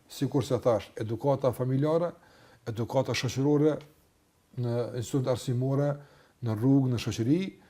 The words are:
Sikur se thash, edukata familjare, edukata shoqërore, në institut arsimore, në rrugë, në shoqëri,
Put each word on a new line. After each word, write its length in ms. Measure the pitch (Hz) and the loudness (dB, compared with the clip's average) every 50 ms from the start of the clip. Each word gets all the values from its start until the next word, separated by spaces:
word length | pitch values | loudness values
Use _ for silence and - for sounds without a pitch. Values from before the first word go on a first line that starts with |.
| _ - | _ -14
Sikur 340 | - - 143 123 123 143 - | -6 -4 -4 0 0 0 0
se 120 | - 131 113 | 0 0 0
thash, 300 | - 127 117 101 - - - | 2 2 2 2 0 -4 -10
edukata 560 | - 117 107 113 107 - 143 139 123 - 131 | -8 -6 -6 -6 -2 0 0 0 2 2 0
familjare, 600 | 110 - 127 127 131 131 143 151 160 165 175 170 - - _ - - - - - - _ - | 0 0 -2 0 0 0 2 2 0 0 -2 -2 -8 -12 _ -20 -20 -20 -20 -20 -20 _ -10
edukata 440 | - 110 107 117 - - 135 123 131 120 | -8 -4 -4 -4 0 0 0 0 0 -2
shoqërore, 640 | - - 120 - 131 135 147 147 147 147 156 143 - - - _ _ _ _ _ _ _ _ _ _ _ _ - | -2 -2 -2 -2 0 2 2 4 4 4 4 2 0 -8 -14 _ _ _ _ _ _ _ _ _ _ _ _ -8
në 380 | - 123 120 117 120 120 110 - | -6 -4 -2 -2 -2 -2 -4 -4
institut 320 | 123 110 - - 139 127 | -8 -6 -2 -2 -2 0
arsimore, 600 | 135 127 113 - - 120 123 127 135 139 135 143 147 143 143 143 - - - _ _ _ - 123 | 0 -2 -2 -2 -2 -2 0 0 0 0 0 0 0 -2 -4 -8 -20 -20 -20 _ _ _ -8 -4
në 120 | 113 110 | -2 -2
rrugë, 340 | 104 117 135 135 139 135 127 123 | 2 4 4 6 6 4 2 0
në 40 | 104 | -2
shoqëri, 540 | - 120 101 - 113 120 147 180 190 185 - - - | -2 -4 -2 0 2 2 2 2 0 -4 -8 -14 -20